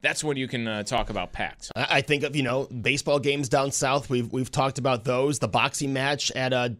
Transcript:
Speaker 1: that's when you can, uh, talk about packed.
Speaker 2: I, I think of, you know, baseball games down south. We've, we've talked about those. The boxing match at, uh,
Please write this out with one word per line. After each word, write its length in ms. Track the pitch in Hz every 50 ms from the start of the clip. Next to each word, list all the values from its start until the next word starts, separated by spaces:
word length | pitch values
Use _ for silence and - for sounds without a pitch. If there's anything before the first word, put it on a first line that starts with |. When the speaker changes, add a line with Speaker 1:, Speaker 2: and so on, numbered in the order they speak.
| -
Speaker 1:
that's 200 | 147 156 - -
when 140 | 151 143
you 100 | 135 131 123
can, 180 | - 123 117 113
uh, 140 | 110 107 104
talk 260 | - 135 117 107 -
about 220 | 107 101 90 - -
packed. 400 | - 107 82 - - - - -
Speaker 2:
I, 120 | - 127 147
I 100 | 170 143 135
think 200 | - 151 147 147
of, 140 | 147 135
you 60 | 156 135
know, 240 | 120 120 135 139
baseball 520 | - - 123 104 123 131 139 - - 143 147
games 300 | 127 143 139 139 143 120
down 240 | 127 143 135 139 131
south. 360 | - 151 135 135 143 135 -
We've, 240 | 139 123 120 113 -
we've 180 | 131 127 -
talked 280 | - - 135 135 127 -
about 260 | 123 135 131 117 104
those. 360 | 139 127 123 135 147 151 -
The 80 | - 117
boxing 440 | 90 120 113 143 143 - 147 139 135
match 380 | 135 131 139 147 139 - - -
at, 200 | - 131 127 127
uh, 180 | 127 123 120 113 -